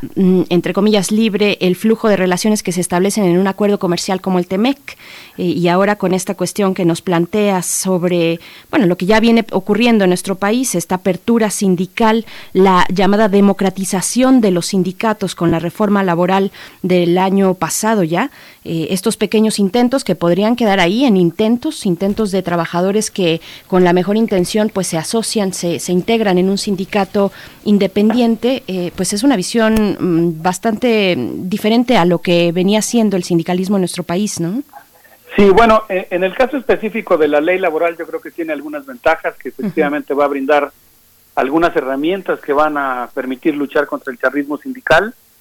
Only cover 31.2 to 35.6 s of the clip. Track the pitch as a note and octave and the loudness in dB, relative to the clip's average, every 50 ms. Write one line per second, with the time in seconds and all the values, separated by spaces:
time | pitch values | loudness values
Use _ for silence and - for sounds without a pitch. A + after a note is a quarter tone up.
31.2 | A#2+ - C2 F2 F#3 F3+ G#3+ G3+ - G#3+ A3+ B3 A#3+ - A#3+ F#3+ E3+ F3+ E3+ E3 | -4 -6 -6 -8 -6 -6 -4 -2 0 0 2 2 2 2 4 4 4 4 2 0
32.2 | - F#3 F3 E3+ E3+ E3+ E3 F#3 F3+ G3 G#3+ A3 - - A#3+ A#3 A3 G3+ G3 F3+ | 0 0 2 2 2 2 0 0 2 2 2 0 0 0 0 2 2 2 0 -2
33.2 | F3+ - F3 E3+ D#3 - F3+ F3+ F#3+ F#3 G#3 F#3+ F3 E3+ - F3+ D#3 - E3+ F#3 | -2 0 0 0 0 0 -2 -2 -2 0 0 0 -2 -2 -4 -8 -8 -4 -4 -4
34.2 | G#3+ G3+ - - E3+ E3 G3+ C4+ - _ - - - _ _ _ _ _ _ _ | -4 -4 -4 -4 -6 -4 -4 -6 -8 _ -16 -20 -20 _ _ _ _ _ _ _
35.2 | _ - - - G3+ G3 F#3+ G#3+ | _ -4 2 4 6 6 6 6